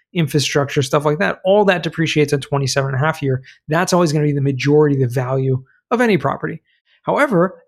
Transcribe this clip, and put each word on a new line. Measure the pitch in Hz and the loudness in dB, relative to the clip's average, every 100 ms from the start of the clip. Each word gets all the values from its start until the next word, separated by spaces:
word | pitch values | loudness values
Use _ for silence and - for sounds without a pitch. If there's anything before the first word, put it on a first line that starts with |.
| _ | _
infrastructure, | 180 151 151 135 151 135 - | -4 -2 -2 -2 -2 -2 -2
stuff | 131 156 151 | -2 -2 0
like | 151 | -2
that. | 190 - 185 | -2 -4 0
All | 202 | 4
that | 190 175 | 4 2
depreciates | 160 160 156 156 143 | -2 -4 -2 0 0
on | 143 | -2
twenty-seven | - 139 135 143 139 | -2 -4 -2 -2 -2
and | 131 | -2
a | 156 | -2
half | 156 | -2
year. | 139 127 - - - | -2 -4 -6 -18 -4
That's | 156 180 | -2 2
always | 175 175 | 2 2
gonna | 151 147 | 2 0
be | |
the | 143 | 0
majority | 139 131 135 147 151 139 | -2 -2 2 4 4 2
of | 127 | 0
the | 123 | -2
value | 123 135 135 131 - _ _ | -2 -2 0 -2 -6 _ _
of | 233 | 0
any | 240 180 | 2 2
property. | 139 139 156 160 _ _ _ _ | 0 -4 -6 -10 _ _ _ _
However, | - 196 285 185 185 180 | -4 0 2 2 0 -2